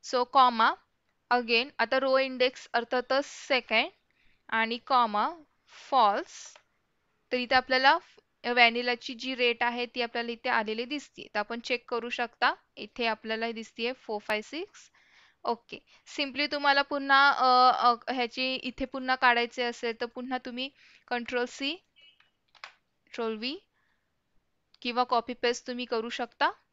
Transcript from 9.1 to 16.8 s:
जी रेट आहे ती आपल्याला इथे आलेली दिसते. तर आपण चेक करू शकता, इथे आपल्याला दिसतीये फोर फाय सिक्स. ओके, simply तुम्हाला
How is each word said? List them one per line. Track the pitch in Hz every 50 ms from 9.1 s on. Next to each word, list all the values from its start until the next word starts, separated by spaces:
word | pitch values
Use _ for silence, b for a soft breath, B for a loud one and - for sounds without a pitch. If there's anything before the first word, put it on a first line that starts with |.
| 262
जी | 226 247 254 262
रेट | 240 247 240 233 233 240
आहे | 240 240 247 240
ती | 233 _ 247
आपल्याला | 240 233 - 240 240 233
इथे | 233 226 _ 254
आलेली | 247 233 220 208 220 220 240
दिसते. | 240 294 294 - - _ - - - _
तर | 214
आपण | 208 _ 233 247
चेक | 233 - 254 240 _ -
करू | 247 233 226 247
शकता, | 240 - 247 226 _ _ - 262 339 - _ _ _
इथे | - 233 208 _ - 233
आपल्याला | 226 220 214 _ 220 220 220 226 233
दिसतीये | 233 220 220 - _ - 226 233 262
फोर | _ _ - 220 208
फाय | 208 - 214 214
सिक्स. | 214 - - 302 370 - _ - - _ b b b b b b b b b b _
ओके, | - 233 226 _ _ - - _ b b b b - - -
simply | 294 277 247 262 294 294
तुम्हाला | 294 294 277 285 277 277